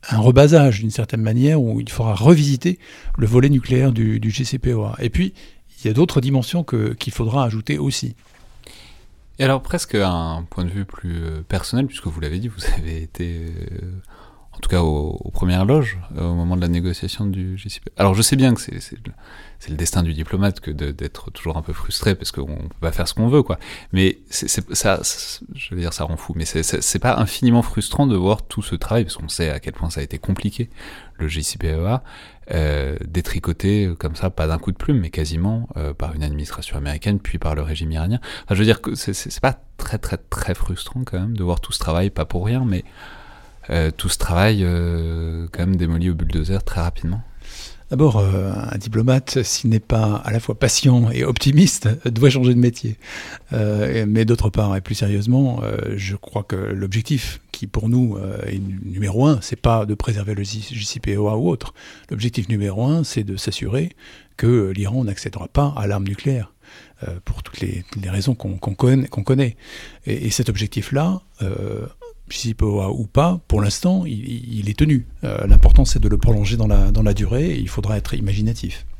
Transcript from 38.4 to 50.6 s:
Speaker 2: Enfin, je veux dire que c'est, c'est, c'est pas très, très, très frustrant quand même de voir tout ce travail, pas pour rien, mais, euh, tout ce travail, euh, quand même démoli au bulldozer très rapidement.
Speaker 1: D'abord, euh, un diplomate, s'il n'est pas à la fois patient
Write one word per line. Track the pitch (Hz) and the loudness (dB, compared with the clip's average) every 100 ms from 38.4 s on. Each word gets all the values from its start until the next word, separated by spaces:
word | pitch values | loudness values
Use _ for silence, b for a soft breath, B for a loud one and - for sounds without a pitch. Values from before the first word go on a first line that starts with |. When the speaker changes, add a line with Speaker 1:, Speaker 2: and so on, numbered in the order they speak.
| B | B
Speaker 2:
Enfin, | 98 | 2
je | |
veux | 107 | 4
dire | 107 | 2
que | - 117 | 0 -6
c'est, | - | -6
c'est, | - - | -6 -8
c'est | - | -2
pas | 131 131 - - | -2 -2 -12 -10
très, | - 107 | -6 -6
très, | - - | -6 -8
très | - - - 90 | -6 -6 -4 -2
frustrant | - 87 - 127 131 | -2 -4 -8 -8 -6
quand | 90 | -4
même | 98 113 | -4 -2
de | |
voir | 90 87 | -2 -2
tout | - | -2
ce | - | -6
travail, | - 82 95 | -2 0 0
pas | - 78 | -2 -4
pour | 87 98 | -2 0
rien, | 123 127 | 0 0
mais, | 92 - B B B B B B B - | -2 -4 B B B B B B B -4
euh, | 85 80 | 0 0
tout | - 90 | 0 -4
ce | - | -2
travail, | - 87 104 107 | 0 4 4 4
euh, | 90 87 85 82 82 82 82 82 85 | 2 2 0 -2 -2 -4 -4 -6 -8
quand | - | -4
même | 87 92 | 0 2
démoli | 85 82 90 | 2 0 0
au | 82 | 0
bulldozer | 80 80 78 95 | 0 0 0 0
très | - - | -2 -2
rapidement. | 82 - 82 101 - B B B B B B | -2 -2 -4 -4 -8 B B B B B B
Speaker 1:
D'abord, | 131 151 107 | 2 4 4
euh, | 98 95 95 | 2 2 0
un | 101 113 104 | -4 -6 -6
diplomate, | 104 110 117 131 135 135 | -4 0 4 2 2 -2
s'il | 113 - 113 | -2 0 2
n'est | 110 | 2
pas | - 113 107 104 | 2 2 2 0
à | - | -2
la | 110 | -2
fois | - | -2
patient | 110 | 0